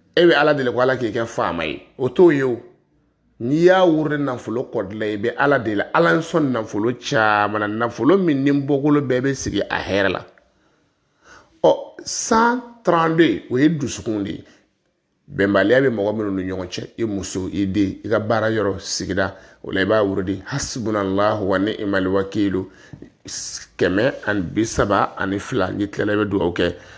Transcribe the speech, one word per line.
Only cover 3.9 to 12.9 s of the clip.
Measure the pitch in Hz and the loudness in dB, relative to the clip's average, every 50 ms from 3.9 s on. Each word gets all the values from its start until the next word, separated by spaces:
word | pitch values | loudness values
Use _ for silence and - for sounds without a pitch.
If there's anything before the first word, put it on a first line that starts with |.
| 156 156 151 143 151 143 143 | 4 2 0 -2 -2 -2 -2
nafolo | 135 123 117 - 113 110 123 139 - | -4 -6 -6 -6 -6 -4 -4 -4 -4
kɔdi | - 113 98 92 104 110 | -4 -6 -4 -4 -6 -6
la, | 110 | -4
i | 107 107 | -4 -4
bɛ | 101 104 113 - | -2 -2 -2 0
Ala | - 139 143 143 127 | 0 2 2 2 2
deli. | 113 - 104 101 - - - | 0 -2 -2 -2 -2 0 0
Ala | 160 170 170 170 | 2 2 4 2
ń | 165 | 0
sɔn | 156 - - 165 151 131 | 0 -2 -2 0 0 0
nafolo | 123 113 107 - - 101 107 123 127 123 | 0 -2 -4 -4 -4 -2 -2 -2 -2 -4
caman | - - 143 113 110 107 107 104 104 104 104 107 | -4 -2 2 2 4 4 4 2 2 0 0 -2
na. | 104 101 107 110 117 | -2 -2 -2 -2 -4
Nafolo | 117 - - 113 143 190 | -4 -2 0 2 4 4
min | 196 180 165 143 135 135 | 4 4 2 2 2 2
ni | 143 | 2
bɔkolo | 143 143 135 139 143 135 139 151 147 143 | 2 0 0 0 0 0 2 2 2 2
bɛɛ | 131 123 127 127 | 2 0 0 0
bɛ | 127 139 135 | 0 -2 -4
sigi | - - 107 95 98 | -4 -6 -4 -2 -2
a | - - - 87 | -2 -2 -4 -4
hɛrɛ | - - 95 101 98 95 | -2 0 0 0 2 0
la. | 90 - - - _ _ _ _ _ _ _ _ _ _ _ _ _ _ _ _ _ _ _ - - - - _ _ _ - | -2 -4 -8 -12 _ _ _ _ _ _ _ _ _ _ _ _ _ _ _ _ _ _ _ -20 -20 -20 -20 _ _ _ 4
Ɔ, | - - - - - - - - | 4 4 2 -2 -14 -16 -16 -12
cent | - - - - - 233 226 233 240 247 247 247 - - - - | -10 -8 -4 0 2 4 4 4 4 2 -2 -6 -10 -14 -6 0
trente-deux, | 180 | 2